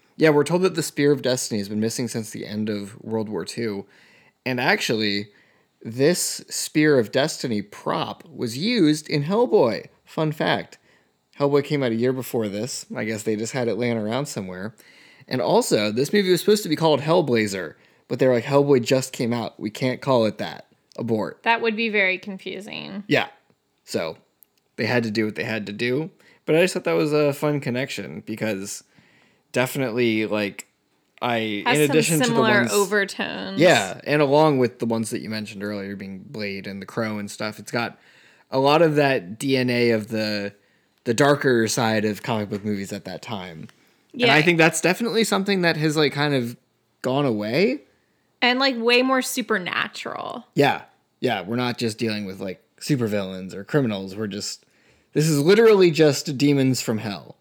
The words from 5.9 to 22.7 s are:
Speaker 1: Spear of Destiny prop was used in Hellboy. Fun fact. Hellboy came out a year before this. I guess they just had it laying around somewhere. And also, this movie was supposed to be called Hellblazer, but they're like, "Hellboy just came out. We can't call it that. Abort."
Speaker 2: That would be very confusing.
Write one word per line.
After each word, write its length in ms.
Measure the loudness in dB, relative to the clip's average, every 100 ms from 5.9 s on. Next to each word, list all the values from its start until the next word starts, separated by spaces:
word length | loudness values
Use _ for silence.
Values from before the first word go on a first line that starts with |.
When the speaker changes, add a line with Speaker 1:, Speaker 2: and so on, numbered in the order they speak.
| 2 2 2 -2 -6 -10
Speaker 1:
Spear 500 | -10 -4 2 4 4
of 120 | 2
Destiny 520 | 0 -2 -2 -4 -4
prop 600 | -6 -8 -4 -4 -4 -10 -14
was 280 | -8 -8 -4
used 500 | -2 2 4 2 0
in 140 | -2
Hellboy. 640 | 0 0 4 4 4 0 -8 _ _
Fun 260 | -4 -2
fact. 460 | 0 0 0 -4 -18 _ _ _ _ _ -2
Hellboy 280 | 2 2 0
came 180 | -2
out 80 | 0
a 40 | 0
year 180 | 0
before 340 | -2 -4 -4 -4
this. 380 | -4 -6 -10 -12 -8
I 80 |
guess 200 | -6 -4
they 120 | -2 -2
just 160 | -2
had 160 | -2 -2
it 80 | -2
laying 220 | -2 -2
around 300 | -2 -4 -4
somewhere. 460 | -8 -10 -10 -12 -14 -20 -20 -20 -20 -6
And 140 | -2
also, 500 | 2 2 2 0 0
this 220 | 0 0
movie 180 | 2 2
was 80 | 2
supposed 240 | 2 2
to 60 | 0
be 80 | 0
called 240 | 2 2
Hellblazer, 720 | 2 2 4 2 0 -2 -8 -14 _ _ -6
but 120 | 2
they're 120 | 4
like, 120 | 4 4
"Hellboy 400 | 4 6 4 4
just 260 | 0 0
came 220 | -4 -4
out. 260 | -2 -6 -8
We 100 | -8
can't 300 | -4 -4 -2
call 240 | 0 2 2
it 100 | -2
that. 300 | -8 -10 -18 _ _ -8
Abort." 480 | -4 -2 -4 -4
Speaker 2:
That 180 | -2 0
would 140 | 0 -2
be 140 | -2
very 280 | 0 0 0
confusing. 840 | -8 -12 -12 -12 -12